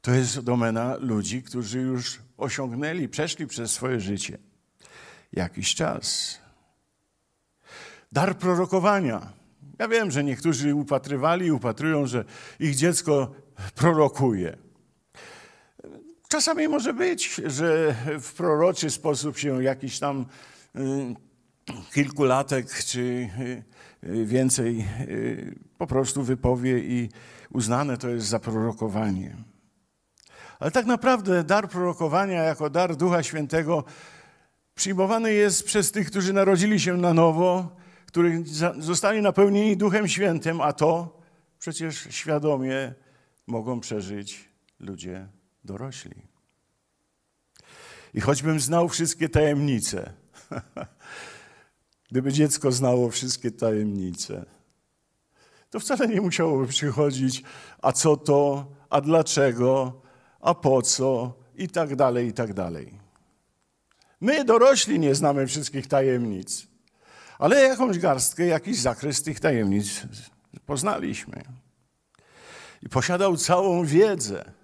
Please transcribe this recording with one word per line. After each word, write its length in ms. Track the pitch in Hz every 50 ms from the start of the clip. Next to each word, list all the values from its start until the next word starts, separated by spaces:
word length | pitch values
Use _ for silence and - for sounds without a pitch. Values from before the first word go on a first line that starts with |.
To 100 | - 123
jest 280 | 123 131 127 120 - 131
domena 560 | 117 120 123 123 117 113 110 113 117 127 135
ludzi, 460 | - 135 123 110 104 95 85 107 127
którzy 380 | 127 - - 123 117 98 117 127
już 400 | 127 131 127 123 120 - - - - _ _
osiągnęli, 720 | - 131 131 - - 135 127 117 127 147 151 160 185 143 110
przeszli 380 | - - 151 165 - - 156
przez 260 | 123 - - 117 110
swoje 280 | - - 123 127 127 113
życie 380 | 95 95 104 95 - - - - _ _ _ _ _ _ _ _ _ - - - - - - - _ _
jakiś 420 | - - 90 85 - - 101 - -
czas. 640 | - 160 - - - - - - - - - - - _ _ _ _ _ _ _ _ _ _ _ _ _ _ _ _ _ _ _ _ _ _ _ _ _ - - - - - - - _ _
Dar 260 | - 139 170 190 180 -
prorokowania. 920 | 165 185 180 175 185 180 190 190 170 208 202 196 175 127 110 92 - - - _ _ _ _ _ - - - -
Ja 100 | 233 220
wiem, 220 | 226 226 214 185
że 140 | 127 143 143
niektórzy 500 | 143 127 - - 165 156 120 143 147 143
upatrywali 720 | 147 143 - 143 131 - 139 143 131 135 160 170 185 180
i 60 | 170
upatrują, 540 | 156 120 117 120 110 - 143 160 156 147 143
że 180 | 127 117 120 104 - - - - - - -
ich 140 | 156 156 139
dziecko 600 | 127 147 175 165 - - 156 147 139 131 - - - - _ _ - 95 98 _
prorokuje. 840 | - 127 170 165 156 151 135 - - 135 123 110 92 87 80 - - - - _ _ _ _ _ _ _ _ _ - - - - - - - _ _ _ _ _ - - - - - - 311 330 _ _ _
Czasami 400 | - 302 294 320 320 349 311 302
może 260 | 294 294 226 330 262
być, 400 | 240 359 359 339 - - - -
że 600 | - - 156 131 139 165 170 156 160 160 151 127 113 123 156 151 151
w 120 | 123 -
proroczy 580 | - - 170 175 151 151 165 185 185 - 160 151
sposób 480 | - - - 156 147 123 139 151 131 -
się 240 | 139 147 131 127
jakiś 360 | 131 135 131 131 139 127 - -
tam, 280 | 147 143 139 135 123 127 - - - - - - - _ -
y, 380 | 131 135 131 135 139 135 120 120 - _ _ _ _ _ _ _ _ _ - - 107 90 - -
kilkulatek 880 | 143 143 135 123 143 143 127 127 135 139 139 143 131 120 - - - -
czy, 160 | - - 123
y, 640 | 123 123 123 123 123 107 90 117 131 123 127 110 107 _ _ - - - _ _ -
y, 220 | 80 92 113 113
więcej, 580 | 104 120 127 131 131 - - 117 117 120 113 104 95 104 117
y, 580 | 135 - - 113 113 120 113 - - - - - - _ _ _
po 80 | 170
prostu 360 | - 127 131 131 123 - 139
wypowie 560 | 135 117 131 123 - 123 127 123 123 131 127 120
i 300 | 78 87 123 123 120 104 - - - - - - - -
uznane 460 | - 127 110 107 120 127 147 143 123
to 120 | 117 127 120
jest 180 | 120 117 110
za 120 | 101 113 110
prorokowanie. 1000 | - 117 110 110 110 117 107 - 110 110 95 110 110 104 95 92 92 - - - - - _ _ _ _ _ _ _ _ _ _ _ _ _ _ _ _ - - - - - _
Ale 100 | - 156
tak 160 | - 254 226
naprawdę 580 | 233 247 233 233 262 254 226 190 196 180 175 165
dar 240 | 151 196 208 202 175
prorokowania 760 | - 175 180 180 160 - 170 151 147 185 202 196 185 170
jako 280 | 160 160 151 - 151 147
dar 260 | 139 170 185 175 165
Ducha 260 | 135 175 180 180 170
Świętego 640 | 143 - - 156 147 127 156 165 160 151 170 151 - - - - - - - - - _ _ _ _ _ _ _ _ _ _
przyjmowany 580 | - - 190 196 180 190 190 226 226 226 220
jest 320 | 214 208 208 202 180 - -
przez 280 | - - 214 175 -
tych, 140 | - 214 180
którzy 260 | 143 - 196 180 190
narodzili 480 | 196 196 196 190 196 165 190 214 214 180
się 160 | 139 180 180
na 180 | 180 175 175 165
nowo, 600 | 165 165 165 160 165 180 185 180 185 180 170 - - - - - - _
którzy 360 | - - 170 170 175 165 170 170
za-, 300 | 147 151 151 170 175 - 143
zostali 440 | 156 165 175 165 - 202 220 214
napełnieni 540 | 208 196 170 190 202 202 202 202 214 220 208
Duchem 320 | 180 202 202 175 214 214 165
Świętym, 520 | 147 170 202 190 165 156 - 160 165 165
a 120 | 135 151
to 480 | 139 - 151 156 160 170 175 165 - - - _ _ _ _ _ _ _
przecież 480 | - 170 156 - 165 160 143 - - -
świadomie 840 | - - - 156 151 147 147 151 147 131 131 131 131 135 135 123 127 _ _ _ _ _ _ _ _ _ _
mogą 340 | - 117 113 110 123 127 117
przeżyć 680 | - - 113 107 95 95 104 101 101 101 - - - _ _ _ _ _ _ _
ludzie 480 | - 95 95 85 87 92 92 95 95 98 98 _ _ _ _ _ _
dorośli. 500 | - 95 104 127 135 127 - - - 92 95 - _ _ _ _ _ _ _ _ _ _ _ _ _ _ _ _ _ _ _ _ _ _ _ _ _ _ - _ - - - - - - - - - -
„I 60 | 110
choćbym 400 | 107 127 147 127 143 160 160 151
znał 280 | 127 131 165 170 170 170
wszystkie 400 | - - 165 160 - - 165 156
tajemnice”, 840 | - 151 151 147 147 139 147 143 131 110 101 - 101 92 - - 90 _ _ _ _ - - _
<laughs> 1600 | - 117 - _ _ - - - _ _ - - - - - - - - - - - - _ _ _ _ _ _ _ _ _ _
gdyby 220 | 123 131 131 139
dziecko 400 | 135 151 156 147 147 - - 139
znało 380 | 127 123 135 127 123 123 123 117
wszystkie 400 | 113 - 127 127 123 - - 120
tajemnice, 960 | 110 - 117 113 107 104 107 107 101 98 92 92 87 - - - 101 95 - - _ _ _ _ _ _ _ _ _ _ _ _ _ _ _ _ _ _ _ _ _ _ _ _
to 100 | - 214
wcale 280 | - - 277 214 277 226
nie 120 | 220 190
musiałoby 460 | 208 175 165 - 165 165 147 135 135
przychodzić, 760 | 123 - - 147 143 117 147 151 147 131 131 131 131 123 - - - - - - - - -
„a 100 | - 135
co 240 | - - - 160 151
to, 500 | 143 - - 143 143 143 143 139 143 139 - - - - _
a 100 | - 143
dlaczego, 1040 | 135 151 165 165 156 - - 151 139 131 117 117 123 127 131 135 131 127 127 - _ - _ _ _ _ _ _
a 140 | - - 175
po 280 | - - 143 135 127
co”, 560 | 117 - - - 131 135 131 117 120 127 123 - - _ _
i 140 | - 190 170
tak 280 | - 175 165 143 139
dalej, 320 | 127 143 127 120 123 123 117
i 40 |
tak 220 | 110 - 117 107 98
dalej. 440 | 98 92 87 85 78 60 - - - - _ _ _ _ _ _ _ _ _ _ _ _ _ _ _ _ _ _ _ _ _ _ _
My, 240 | 170 240 294 294 269
dorośli, 540 | 233 226 233 247 269 277 - - 214 - 165
nie 160 | 156 143 135
znamy 320 | 143 - 147 143 139 135
wszystkich 400 | 123 139 156 139 - 139 139 127
tajemnic, 800 | - 151 139 135 135 127 123 120 110 101 92 92 - - - - _ _ _ _ _ _ _ _ _ - - - - - -
ale 240 | 139 156 247 285
jakąś 360 | 269 262 262 214 262 247 190 170
garstkę, 480 | 175 175 139 131 120 - - - 175
jakiś 340 | 175 160 156 - 196 247 202
zakres 420 | 120 127 117 - 135 147 131 -
tych 180 | - 156 139 -
tajemnic 600 | - 160 135 117 104 98 98 104 101 101 - - - - 107 107 - - _ _ _ _ - - _
poznaliśmy. 760 | - 143 127 147 214 - - - 73 - - - - - - - 131 123 127 _ _ _ _ _ _ _ _ _ _ _ _ _ _ _ - - - - - - - - _
„I 60 | - 120
posiadał 480 | - 135 120 - 180 180 196 196 175
całą 480 | - - - 175 180 196 190 175 175 175
wiedzę”. 680 | 147 147 170 214 220 196 151 117 104 98 87 - - - _